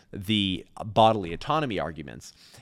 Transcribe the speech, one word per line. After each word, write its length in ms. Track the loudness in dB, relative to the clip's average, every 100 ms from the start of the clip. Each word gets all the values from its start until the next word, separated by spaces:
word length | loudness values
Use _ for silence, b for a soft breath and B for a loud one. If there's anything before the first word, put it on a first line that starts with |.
| B
the 540 | -10 0 2 2 -2 -6 -12
bodily 480 | -4 6 6 6 -2
autonomy 460 | -6 -2 -2 -2 -2
arguments 540 | -4 -6 -12 -14 -18 -20 B B